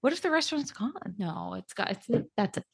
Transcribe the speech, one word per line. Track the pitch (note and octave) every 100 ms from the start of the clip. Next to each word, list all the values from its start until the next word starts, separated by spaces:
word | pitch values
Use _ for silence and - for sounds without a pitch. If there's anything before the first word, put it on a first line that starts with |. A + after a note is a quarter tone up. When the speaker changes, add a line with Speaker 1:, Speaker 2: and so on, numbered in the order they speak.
Speaker 1:
What | B3+
if | E4
the | F4+
restaurant's | D#4+ D4+ D#4 C#4
gone? | - A3 - - F#3+
Speaker 2:
No, | F3+ D#3+ B2
it's | - -
got, | - -
it's | F#3+ -
a, | A#3 - -
that's | G3 -
a | -